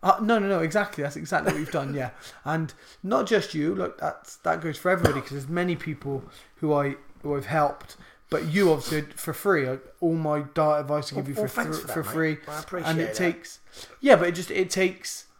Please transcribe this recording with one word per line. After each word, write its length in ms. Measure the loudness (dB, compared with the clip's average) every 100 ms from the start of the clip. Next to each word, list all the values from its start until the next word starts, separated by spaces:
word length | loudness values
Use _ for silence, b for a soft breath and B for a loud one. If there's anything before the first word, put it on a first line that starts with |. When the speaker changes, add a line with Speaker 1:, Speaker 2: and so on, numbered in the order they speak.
Speaker 1:
Uh, 160 | 4 4
no, 180 | 6 4
no, 80 | 4
no, 120 | 2
exactly. 420 | 2 0 -2 -4
That's 140 | -6 -6
exactly 340 | -2 0 0
what 60 | -2
you've 120 | -2
done, 240 | -4 -4
yeah. 160 | -4 -6 -10 B B
And 300 | -4 -2 -2 -8 B B
not 240 | -2 0 4
just 280 | 2 2
you, 200 | -2 -2
look, 220 | -2 -4 -4
that's, 380 | -6 -6 -14 -8
that 240 | -2 0
goes 160 | -2 -2
for 140 | 0
everybody, 280 | 4 4 2
'cause 80 | -4
there's 180 | -10 -6
many 280 | -2 -2 -2
people 460 | -4 -8 -6 -8 -8 B B _
who 180 | 2
I, 220 | 2 2 -4 -12 -12
who 120 | -4
I've 120 | -4 0
helped, 500 | 2 2 0 -14 -20 B B -4
but 160 | -4
you 260 | 0 4 6
obviously 300 | 4 2 -4 -4 -8
for 160 | -8
free, 340 | -4 2 2 2
like, 160 | -4 -8 -2
all 120 | 0
my 280 | 0 0 -2 -2
diet 300 | 2 4 2
advice 280 | 2 -2 -2
I 60 | -6
give 80 |
Speaker 2:
Well, 40 | -4
Speaker 1:
you 40 | -4
for 40 |
Speaker 2:
well, 60 | -4
thanks 280 | -2 -4 -4
Speaker 1:
thr-, 20 |
Speaker 2:
for 60 | -6
that, 80 |
Speaker 1:
for 80 | -6
free. 280 | -4 -2 -2
Speaker 2:
mate. 80 | -2 -8
I 100 | -12
appreciate 320 | -8 -6 -2
Speaker 1:
And 100 | 0
it 60 | 0
Speaker 2:
that. 80 |
Speaker 1:
takes, 460 | 0 0 -2 -10 -20 -20 B B B
yeah, 160 | 8 8
but 120 | 8
it 40 |
just, 180 | 0 -4
it 180 | 0 0
takes 560 | 2 0 0 -12 -12 -16 _